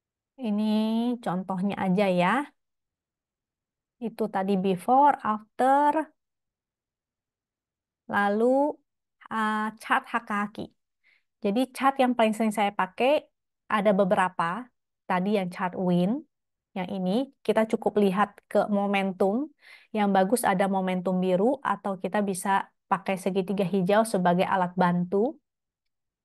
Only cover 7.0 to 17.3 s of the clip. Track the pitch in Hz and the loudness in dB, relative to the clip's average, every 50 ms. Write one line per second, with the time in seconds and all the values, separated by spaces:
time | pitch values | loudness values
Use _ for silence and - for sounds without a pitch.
7 | _ _ _ _ _ _ _ _ _ _ _ _ _ _ _ _ _ _ _ _ | _ _ _ _ _ _ _ _ _ _ _ _ _ _ _ _ _ _ _ _
8 | _ - 220 202 202 202 202 214 226 247 262 269 285 302 302 - _ _ _ _ | _ -4 -2 0 0 0 0 2 2 2 2 2 2 0 -2 -6 _ _ _ _
9 | _ _ _ _ - - - 226 220 214 214 214 214 220 214 - - - 254 262 | _ _ _ _ -16 -10 -6 -4 -2 -2 -2 -2 -4 -6 -8 -8 -4 -2 -2 -2
10 | 254 - - 233 - - 214 202 208 202 214 - - - _ _ _ _ _ _ | -2 -2 -6 -6 -6 -4 -4 -4 -4 -6 -6 -12 -14 -14 _ _ _ _ _ _
11 | _ _ _ _ _ _ _ _ - 202 196 240 262 254 - - 254 269 269 269 | _ _ _ _ _ _ _ _ -4 -2 0 0 -2 -2 -4 -2 0 0 2 2
12 | 254 247 247 240 226 220 214 214 226 214 208 - 208 202 202 - 190 185 - - | 2 2 2 2 2 2 2 0 -2 -2 0 0 -2 -2 -2 -2 -4 -4 -2 -2
13 | 240 254 294 - - _ _ _ _ _ _ _ _ - - 165 185 185 190 185 | 0 2 2 0 -2 _ _ _ _ _ _ _ _ -4 -2 0 2 2 4 4
14 | 202 180 - - 185 180 - - 165 165 180 214 247 - _ _ _ _ _ _ | 4 2 4 2 2 0 0 -4 -4 -4 -4 -6 -10 -14 _ _ _ _ _ _
15 | _ - 190 180 180 202 214 202 190 180 175 - 190 180 180 - 190 180 180 175 | _ -2 -2 0 0 0 0 0 -2 -2 -6 -6 -6 -6 -4 -2 0 2 2 2
16 | 180 185 233 294 330 _ _ _ _ _ _ _ _ _ - 190 185 180 202 190 | 2 2 0 -2 -6 _ _ _ _ _ _ _ _ _ -10 -8 -8 -6 -6 -4
17 | 185 180 190 233 269 277 | -2 -2 -2 -2 -2 -4